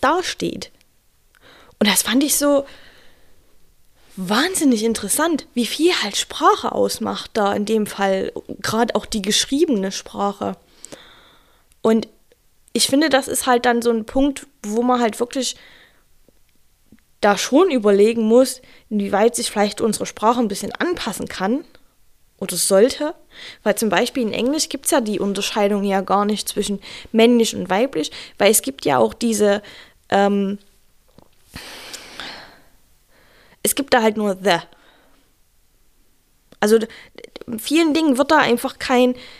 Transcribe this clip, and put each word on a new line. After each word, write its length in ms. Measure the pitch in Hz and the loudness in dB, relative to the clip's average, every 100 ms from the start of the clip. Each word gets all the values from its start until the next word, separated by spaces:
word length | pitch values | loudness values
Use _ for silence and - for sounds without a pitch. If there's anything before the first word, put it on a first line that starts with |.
da 220 | 254 339 | 0 0
steht. 480 | 349 - - - - _ _ _ _ _ _ _ _ - - - | -2 -6 -8 -8 -14 _ _ _ _ _ _ _ _ -20 -12 -2
Und 100 | 208 | 0
das 140 | 185 | 2
fand 220 | - 233 | 0 0
ich 120 | 285 - | 0 2
so 300 | 285 285 277 - - - - - - - _ - - _ _ _ _ - | 2 2 0 -10 -20 -20 -20 -20 -20 -20 _ -20 -20 _ _ _ _ -10
wahnsinnig 680 | 185 214 330 381 302 226 | -2 0 0 0 2 2
interessant, 640 | 226 220 202 - 320 311 - | 0 -2 -2 -2 0 -2 -4
wie 120 | - 226 | -4 -4
viel 260 | - 330 349 | 0 0 0
halt 140 | 214 - | -2 -4
Sprache 560 | - - 330 415 - | -6 0 2 2 0
ausmacht 580 | - 196 - 214 196 - | 0 0 -2 -6 -8 -6
da 200 | - 202 | -2 0
in 100 | 202 | 0
dem 220 | 208 220 208 | 0 -2 -2
Fall, 460 | - 196 190 - - - - | -2 -2 0 -4 -8 -12 -10
grad 360 | - 220 233 - | -4 -2 0 -2
auch 100 | - | -4
die 160 | 226 | -6
geschriebene 680 | 190 208 - 277 330 220 190 | -2 -2 0 0 2 0 -2
Sprache. 640 | 196 - 208 202 196 202 190 _ _ - - - - _ _ _ _ _ _ | -6 -10 -4 -4 -4 -6 -8 _ _ -20 -20 -20 -20 _ _ _ _ _ _
Und 280 | 226 226 208 _ _ _ _ _ _ | 0 0 0 _ _ _ _ _ _
ich 140 | 233 - | -2 0
finde, 220 | 277 311 | 2 4
das 200 | 269 262 | 2 0
ist 180 | 254 - | -4 0
halt 180 | 247 | 2
dann 180 | 247 240 | 2 0
so 80 | 233 | 0
ein 140 | 233 | -2
Punkt, 420 | 214 269 285 277 - _ | -2 0 0 0 -10 _
wo 200 | 208 214 | -6 -2
man 180 | 247 247 | 0 2
halt 200 | 233 208 | 0 -2
wirklich 360 | 240 277 240 - - - _ _ _ _ _ _ _ _ _ _ _ - _ _ | -6 -4 -6 -8 -16 -20 _ _ _ _ _ _ _ _ _ _ _ -20 _ _
da 160 | 208 196 | 2 2
schon 340 | - 269 381 | 2 4 4
überlegen 520 | 262 208 202 208 233 | 2 2 4 4 4
muss, 400 | 220 233 262 - - - - | 4 4 4 0 -16 -20 -6
inwieweit 480 | 208 196 202 226 226 | -4 -2 2 2 0
sich 140 | 233 | -4
vielleicht 300 | - 202 - | -2 -2 0
unsere 260 | 220 208 - | -2 -2 -6
Sprache 340 | - 214 247 | -2 0 2
ein 80 | 226 | 0
bisschen 240 | 196 - | -4 -8
anpassen 560 | - 339 349 - 185 - | -6 -4 -4 -6 -8 -8
kann 360 | - 190 262 339 - _ _ _ _ _ - | -6 -2 -4 -6 -20 _ _ _ _ _ -12
oder 180 | 185 175 | -8 -4
sollte. 580 | - 190 226 - 302 339 _ - - - | 2 4 4 2 -6 -8 _ -20 -20 -6
Weil 140 | 220 - | -2 0
zum 120 | 220 | 0
Beispiel 340 | 175 240 - | 0 0 -2
in 100 | 226 | -4
Englisch 360 | - 233 302 - | -2 -2 -2 -4
gibt's 220 | 277 - | -6 -2
ja 100 | 311 | 0
die 200 | 214 208 | 0 -2
Unterscheidung 640 | 202 196 202 - 202 208 | -2 -4 -4 0 0 2
ja 160 | 202 196 | 0 -2
gar 240 | 190 190 | 0 0
nicht 240 | 202 214 - | 0 -2 -6
zwischen 320 | - 202 202 - - - | -6 -4 -6 -10 -20 -4
männlich 420 | 220 233 240 220 | 4 6 6 2
und 140 | 208 180 | -2 -2
weiblich, 420 | 190 269 - 294 - - - | 0 0 -2 -6 -8 -12 2
weil 120 | 208 | 2
es 120 | 220 | 2
gibt 220 | - - | -2 -4
ja 140 | - 254 | 0 2
auch 140 | 220 | 2
diese, 500 | - 233 214 208 202 - - - _ - | 0 -2 2 2 2 -4 -20 -20 _ -2
ähm, 500 | 196 202 202 196 202 _ _ _ _ _ _ - _ _ - - - - - - - - - - - _ _ _ _ _ _ _ _ _ _ | 2 2 2 -2 -6 _ _ _ _ _ _ -20 _ _ -20 -18 -18 -16 -18 -18 -16 -16 -16 -20 -20 _ _ _ _ _ _ _ _ _ _
es 120 | - | -4
gibt 180 | - 277 | -4 0
da 100 | 254 | 2
halt 140 | 220 214 | 2 0
nur 220 | 208 185 | -2 -2
the. 160 | 190 170 - _ _ _ _ _ _ _ _ _ _ _ _ _ _ _ _ _ _ - | 0 0 -2 _ _ _ _ _ _ _ _ _ _ _ _ _ _ _ _ _ _ -4
Also 180 | 208 226 | 2 2
d-, 80 | 214 | 0
d-, 720 | - - - - - - 226 | -12 -20 -20 -20 -18 -12 -10
vielen 340 | - 302 330 | -2 0 2
Dingen 240 | 285 320 254 | 2 2 2
wird 140 | 285 | 4
da 80 | 311 | 4
einfach 400 | 240 233 262 - | 4 0 -2 -8
kein, 360 | - 247 254 247 - - | 0 2 2 0 -10 -20